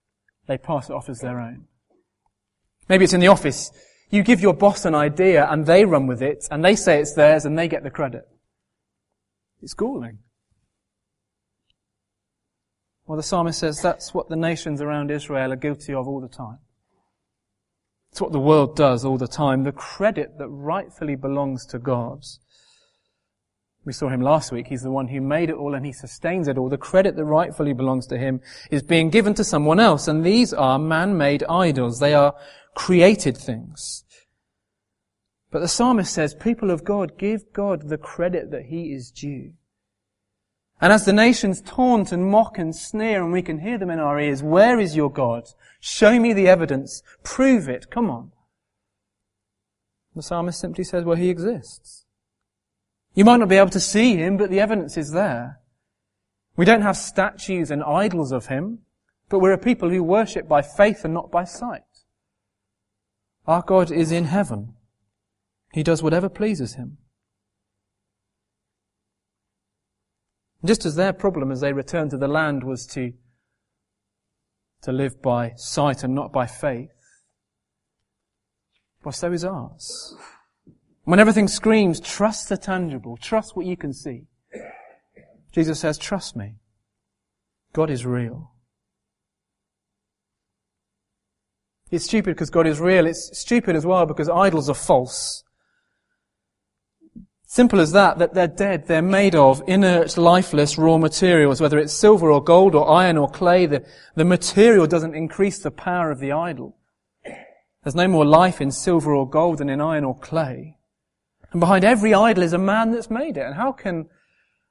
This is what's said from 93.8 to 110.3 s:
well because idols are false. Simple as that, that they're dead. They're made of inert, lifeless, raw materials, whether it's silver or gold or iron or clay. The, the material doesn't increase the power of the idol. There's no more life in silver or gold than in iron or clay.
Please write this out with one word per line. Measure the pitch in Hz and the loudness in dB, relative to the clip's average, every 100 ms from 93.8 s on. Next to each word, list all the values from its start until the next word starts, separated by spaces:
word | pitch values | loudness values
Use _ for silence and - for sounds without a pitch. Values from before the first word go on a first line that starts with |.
| 170 | 0
well | 185 | 2
because | 160 147 151 | 0 -2 -2
idols | 170 196 160 139 | 2 2 2 -2
are | |
false. | 131 - 139 - - - - _ _ _ _ _ _ _ _ _ _ _ _ _ _ _ _ 320 - - _ | -2 0 0 0 -8 -10 -12 _ _ _ _ _ _ _ _ _ _ _ _ _ _ _ _ _ -20 -20 _
Simple | _ - 247 196 | _ 2 4 4
as | 156 | 4
that, | 196 185 160 | 6 4 4
that | 165 | 0
they're | 180 170 | 0 -2
dead. | - 196 170 156 | -2 -2 -2 -2
They're | 160 | 0
made | 180 196 196 | 2 2 4
of | 165 135 135 - | 6 6 4 2
inert, | 190 190 175 156 175 | 2 4 4 2 4
lifeless, | 170 180 180 147 147 160 | 6 6 4 0 0 2
raw | 160 160 | 4 4
materials, | 156 - 185 165 143 131 | 2 2 4 4 4 2
whether | 147 151 | 2 2
it's | 147 | 0
silver | - 214 208 160 | 4 6 6 6
or | 143 | 4
gold | 170 175 196 | 6 6 6
or | 151 143 | 4 4
iron | 165 185 160 | 4 4 2
or | 139 | -2
clay. | - 180 185 165 | 0 2 4 2
The, | 139 - - _ | -2 -6 -20 _
the | 156 | -2
material | 175 175 - 196 233 208 156 | 2 0 2 4 6 6 4
doesn't | 170 160 | 0 -2
increase | 156 160 - 196 - | -6 -8 -2 -2 -2
the | 143 | -10
power | - 185 180 160 | -8 -6 -4 -4
of | 131 | -4
the | 139 | -4
idol. | 151 170 123 139 - _ _ _ _ - - - _ _ _ | -4 -6 -8 -14 -20 _ _ _ _ -20 -20 -20 _ _ _
There's | 147 | -6
no | 165 185 | 0 2
more | 165 | 4
life | 147 160 185 - | 6 6 4 0
in | 135 | -6
silver | - 185 170 147 | -4 -2 0 0
or | 143 135 | -2 0
gold | 156 170 151 | 0 0 0
than | 139 | -4
in | 139 | -4
iron | 156 156 | -2 -2
or | 135 123 | -4 -8
clay. | - | -8